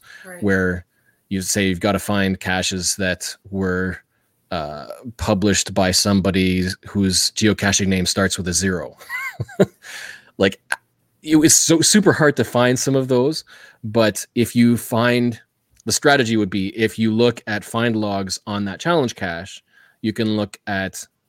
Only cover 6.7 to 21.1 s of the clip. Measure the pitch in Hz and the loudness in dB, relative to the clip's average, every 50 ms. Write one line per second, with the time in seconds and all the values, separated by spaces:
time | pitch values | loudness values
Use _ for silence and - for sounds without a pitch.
6.7 | 92 - - - - 101 98 95 90 - - - - - 110 107 98 - - 101 | -4 -8 -10 -6 -2 0 0 2 2 0 -2 -2 -2 0 2 2 2 2 0 0
7.7 | 98 - 101 92 95 92 90 - - 101 95 92 - - 87 90 87 87 95 95 | 0 0 0 0 0 0 0 0 0 0 0 0 -2 -4 -4 -4 -2 -2 0 -2
8.7 | 95 85 71 58 - - - - 988 988 1077 1047 762 719 - - 762 - - - | -2 -4 -6 -10 -14 -18 -16 -12 -12 -10 -10 -10 -10 -10 -10 -2 2 2 2 2
9.7 | _ _ - - - - - - - - _ _ _ - 95 95 - - _ - | _ _ -20 -18 -16 -16 -16 -16 -18 -20 _ _ _ 0 0 0 0 -4 _ -10
10.7 | - - _ _ _ _ _ _ _ _ - 156 156 156 151 160 - - - - | -12 -12 _ _ _ _ _ _ _ _ 0 2 4 6 6 6 4 4 4 2
11.7 | 165 160 165 - - 214 190 175 127 - 156 147 139 - 117 - - 120 123 123 | 2 2 4 4 4 4 6 4 4 4 4 2 2 2 0 0 2 2 4 4
12.7 | 127 123 - 139 135 135 131 127 131 123 127 147 160 - - _ - - - - | 2 2 0 0 0 0 2 2 2 2 2 2 0 -4 -8 _ -20 -20 -20 -20
13.7 | - _ - 110 107 117 110 107 98 - - - - 123 117 - - 120 120 120 | -18 _ -10 -2 0 2 2 2 0 -2 -8 -4 -2 0 0 2 4 4 4 4
14.7 | 120 117 - - 123 113 120 120 123 123 120 120 117 - - _ _ _ _ _ | 4 2 -2 -2 0 0 2 2 2 2 0 -2 -4 -6 -12 _ _ _ _ _
15.7 | _ _ - 113 - - - 147 143 139 120 110 113 107 104 92 107 101 95 98 | _ _ -6 -4 -2 2 4 4 4 4 4 2 2 0 0 0 -2 -2 -4 -4
16.7 | - 110 113 107 - - 113 110 107 110 120 120 117 - - - 104 104 - - | -2 0 -2 0 0 0 0 0 2 2 2 2 0 -2 -6 -6 -6 -6 -6 -6
17.7 | - 117 117 120 110 110 107 101 98 98 98 92 - - _ - 104 101 101 98 | -4 -2 0 0 0 -2 -2 -2 -2 -4 -4 -6 -8 -8 _ -6 -6 -6 -6 -6
18.7 | 95 - - 165 175 160 131 113 - - 98 90 82 82 92 - - - _ _ | -8 -4 -2 0 0 0 0 -2 -4 -6 -6 -6 -6 -8 -10 -12 -16 -20 _ _
19.7 | _ _ _ _ _ _ - 107 101 - 113 107 107 104 104 98 - - _ - | _ _ _ _ _ _ -4 -4 -2 -2 -2 0 0 -2 -2 -4 -8 -12 _ -6
20.7 | 101 95 95 92 - - - - | -4 -4 -4 -6 -8 -12 -16 -18